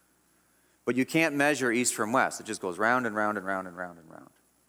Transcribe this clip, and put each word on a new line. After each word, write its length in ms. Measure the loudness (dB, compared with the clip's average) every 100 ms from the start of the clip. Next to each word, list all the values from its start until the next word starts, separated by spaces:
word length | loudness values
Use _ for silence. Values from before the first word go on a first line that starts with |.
| _ _ _ _ _ _ _ _ -2
But 100 | 0
you 100 | 0
can't 300 | 2 2 2
measure 360 | 2 2 2
east 220 | 2 0
from 180 | 0 0
west. 280 | 2 2 -2
It 60 | -10
just 160 | -6
goes 160 | -6 0
round 280 | 2 2 2
and 100 | 0
round 220 | 0 0
and 80 | -4
round 220 | -6 -6
and 100 | -10
round 220 | -12 -12
and 100 | -20
round. 200 | -20 -20 _ _ _